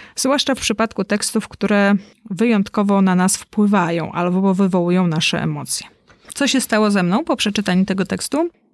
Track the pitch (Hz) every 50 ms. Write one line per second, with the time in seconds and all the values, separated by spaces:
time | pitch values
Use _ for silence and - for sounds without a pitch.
0 | - - - - - 262 277 285 - - 269 - - - 214 - 220 220 - -
1 | 190 - 202 208 - - - 220 208 - - - - 196 214 202 202 202 202 196
2 | 202 - - _ _ - 196 160 226 240 226 202 196 - - - 202 202 202 196
3 | 196 190 185 180 180 190 - - - - - - 208 202 202 202 175 165 170 170
4 | 156 165 - - 175 180 180 185 190 196 190 180 196 190 180 185 175 175 175 185
5 | 185 175 160 156 156 - - 160 - 160 151 147 139 - - - - - - _
6 | _ _ - _ _ - - - 285 247 - 269 214 - 233 214 214 208 202 202
7 | 180 175 180 233 330 - 302 233 - 214 208 - 202 - 180 180 190 - 190 190
8 | 190 - 185 180 - - - 285 330 349 - _ _ _